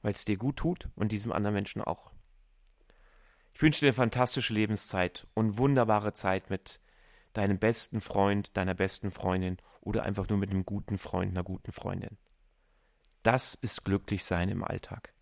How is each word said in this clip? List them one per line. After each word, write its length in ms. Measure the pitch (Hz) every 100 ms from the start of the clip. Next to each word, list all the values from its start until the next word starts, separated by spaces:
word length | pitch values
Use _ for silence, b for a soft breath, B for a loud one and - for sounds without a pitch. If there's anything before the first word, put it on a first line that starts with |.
Weil's 240 | 107 98 -
dir 120 | 98
gut 200 | 123 143
tut 320 | 160 175 - -
und 160 | 107
diesem 200 | 104 113
anderen 220 | - 104
Menschen 280 | 104 101 -
auch. 300 | 107 90 - - _ - _ _ - _ b b b b b b b
Ich 80 | -
wünsche 200 | 156 151
dir 60 | 143
eine 60 |
fantastische 600 | 127 127 127 123 - -
Lebenszeit 760 | 107 107 107 - 98 90 - -
und 240 | - 110 101
wunderbare 560 | 135 135 113 107 104
Zeit 360 | - 95 95 -
mit 320 | 95 - - b b b b b
deinem 260 | - 101 95
besten 420 | 110 113 - 113
Freund, 560 | - 98 98 101 101 -
deiner 160 | 92
besten 380 | 90 95 - 101
Freundin 460 | - 95 92 92 90 b b
oder 240 | - 110
einfach 240 | - 101 92
nur 120 | 101
mit 100 | 101
einem 160 | 95 92
guten 320 | 101 - 101
Freund, 340 | - 92 95
einer 120 | 90
guten 280 | 87 92 -
Freundin. 460 | - - 95 - 107 _ _ _ _ _ _ _ _ _ _
Das 300 | 113 127 -
ist 320 | - 113 - -
Glücklichsein 640 | 98 - 101 - 87 90
im 140 | 92
Alltag. 500 | - - - - - _